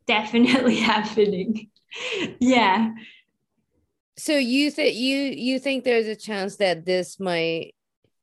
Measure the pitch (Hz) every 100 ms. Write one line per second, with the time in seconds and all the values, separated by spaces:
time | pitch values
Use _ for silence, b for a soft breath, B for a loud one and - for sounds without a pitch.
0 | - 214 214 233 247 262 247 220 226 214
1 | 208 220 202 185 208 214 - _ _ B
2 | 494 427 339 - 247 247 202 196 226 -
3 | B B B _ _ _ _ _ _ _
4 | _ - - 294 240 262 294 277 285 190
5 | 254 277 277 - 247 262 277 262 254 233
6 | 220 214 - 202 196 196 196 165 160 180
7 | 175 - 190 170 165 165 - _ _ _
8 | _ _